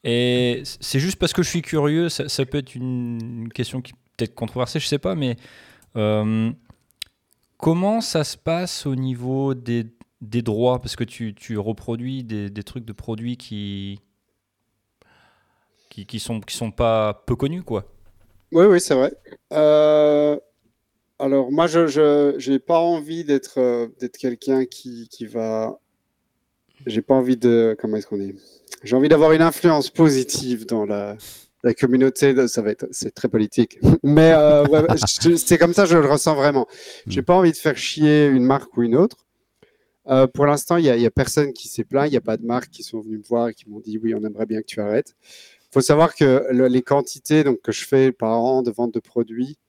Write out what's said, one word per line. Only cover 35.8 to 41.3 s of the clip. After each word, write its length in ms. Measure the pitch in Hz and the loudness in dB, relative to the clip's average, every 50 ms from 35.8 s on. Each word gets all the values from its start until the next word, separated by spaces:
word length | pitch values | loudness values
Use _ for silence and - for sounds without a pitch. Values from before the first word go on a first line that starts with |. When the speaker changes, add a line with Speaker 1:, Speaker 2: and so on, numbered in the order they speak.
| 202 | 4
Speaker 2:
je 120 | 170 170 | 6 6
le 100 | 170 147 139 | 4 6 4
ressens 260 | 147 143 - 165 156 | 2 2 2 0 0
vraiment. 320 | 139 135 147 143 135 117 - - - - - - - _ | 2 2 2 2 2 0 -2 -8 -20 -20 -20 -20 -18 _
J'ai 140 | - 92 139 | -6 -6 -6
Speaker 3:
Hmm. 40 | 127 | 2
Speaker 2:
pas 100 | - 175 | 2 4
envie 160 | 185 180 170 | 4 4 4
de 60 | 160 | 2
faire 200 | - - 156 135 | 2 -2 -4 -4
chier 500 | - - - - 151 151 151 151 151 147 | -2 -6 -8 -2 2 4 4 6 6 6
une 160 | 143 135 131 123 | 4 4 4 4
marque 320 | 131 135 139 135 - _ | 4 2 0 -2 -6 _
ou 60 | - 120 | -2 0
une 120 | 117 113 | 2 4
autre. 220 | 139 180 226 - _ _ _ _ _ _ _ _ _ _ _ _ _ _ _ _ _ _ | 2 2 2 0 _ _ _ _ _ _ _ _ _ _ _ _ _ _ _ _ _ _
Euh, 200 | - 135 131 135 | 0 2 4 4
pour 180 | 127 _ - 143 | 2 _ 0 0
l'instant, 320 | 147 147 143 - - 175 | 2 2 -2 -2 -2 0
il 80 | 175 165 | 2 2
y 40 | 143 | 2
a, 40 | 123 | 2
il 60 | 117 | 4
y 40 | 120 | 2
a 40 | 113 | 0
personne 400 | - - 131 - | 0 0 -2 0